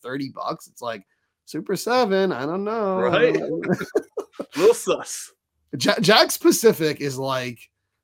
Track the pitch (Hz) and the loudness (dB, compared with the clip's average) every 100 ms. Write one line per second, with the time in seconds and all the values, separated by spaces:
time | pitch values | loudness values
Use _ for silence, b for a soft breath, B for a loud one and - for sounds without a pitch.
0 | 120 139 139 - 107 165 - - 120 110 | -10 -8 -8 -8 -8 -8 -12 -12 -10 -10
1 | - _ _ _ - 151 - 180 220 254 | -14 _ _ _ -14 -10 -6 -6 0 0
2 | 226 190 190 123 143 185 202 226 196 190 | 2 2 0 -2 -4 -4 -4 -4 -2 0
3 | 190 185 240 160 - 165 185 180 - - | 0 2 2 0 -4 -6 -2 -4 -2 -6
4 | - - - - - - 196 233 - 160 | -4 -8 -12 -14 -10 2 4 4 0 -4
5 | - - - _ _ _ _ 135 208 208 | -6 -12 -14 _ _ _ _ -2 0 2
6 | 180 226 339 - 339 - 226 180 156 143 | 6 6 4 4 2 6 4 4 0 -2
7 | 143 131 135 131 123 120 - _ _ _ | -6 -4 -4 -4 -6 -10 -18 _ _ _